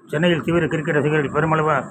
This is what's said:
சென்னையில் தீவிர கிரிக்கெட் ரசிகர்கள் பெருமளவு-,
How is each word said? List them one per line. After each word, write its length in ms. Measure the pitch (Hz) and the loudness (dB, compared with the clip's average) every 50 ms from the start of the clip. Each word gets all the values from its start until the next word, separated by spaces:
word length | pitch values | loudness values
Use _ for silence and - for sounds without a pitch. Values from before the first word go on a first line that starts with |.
| - - | -12 -6
சென்னையில் 340 | 151 151 170 175 170 151 - | -4 0 2 2 2 2 0
தீவிர 220 | 175 165 170 160 147 | 0 0 0 0 0
கிரிக்கெட் 300 | 160 160 156 165 151 147 | -2 -2 -2 -2 0 0
ரசிகர்கள் 380 | 131 151 151 156 139 127 135 | 2 2 2 0 0 0 0
பெருமளவு-, 480 | 151 156 160 160 156 151 156 151 131 - - | 0 0 2 2 2 2 0 0 -2 -2 -6